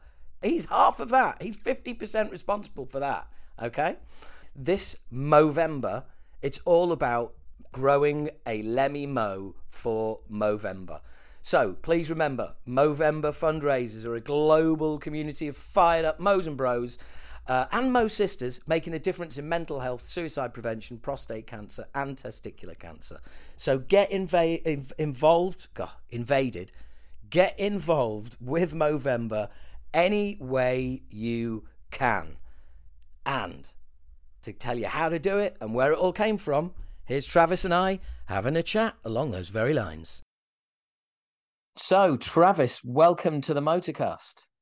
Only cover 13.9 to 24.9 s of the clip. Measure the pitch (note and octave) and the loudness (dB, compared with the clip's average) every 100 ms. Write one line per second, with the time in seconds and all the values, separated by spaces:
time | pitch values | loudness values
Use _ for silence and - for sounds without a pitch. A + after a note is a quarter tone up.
13.9 | G#2+ A#2 A#2 A#2 D3 D#3 D#3 D#3+ D#3 D#3 | -6 -6 -6 -2 2 6 6 6 4 0
14.9 | D3+ D#3+ D3+ D3+ C#3+ D3 - - G3+ E3+ | -2 -6 -6 -6 -6 -8 -10 0 4 6
15.9 | E3 D#3+ - F#3+ G3 E3 C3+ B2+ A#2+ A#2+ | 4 2 0 2 2 0 -2 0 0 -2
16.9 | - - - - - - B2+ B2+ A3+ C4 | -8 -12 -12 -12 -10 0 0 2 0 2
17.9 | B3 A3 - G3+ - B2 - - E3 E3 | 4 2 0 -2 -2 -6 -6 -2 -2 -2
18.9 | D#3+ F#3 F3 E3 C#3+ D3+ E3+ E3 C#3+ B2+ | -4 -4 -4 -6 -8 -4 -4 -4 -6 -6
19.9 | B2+ - F3+ E3 C#3+ B2 A#2 A#2 A2+ - | -8 -8 -6 -6 -4 -6 -6 -6 -6 -10
20.9 | A#2 - C#3 - A2 A2 A2 G2+ - - | -10 -8 -8 -8 -10 -10 -12 -12 -12 -8
21.9 | C#3 C#3 C3 B2 - G#2+ - F2+ E2 E2+ | -6 -6 -8 -10 -12 -12 -12 -14 -14 -14
22.9 | D#2 - D2 - - - - - C3+ A#2+ | -14 -14 -14 -14 -14 -14 -6 0 0 6
23.9 | G3 - F#3+ F#3 F3 E3 E3 E3 C#3+ C3 | 6 6 0 2 4 4 2 -2 -4 -6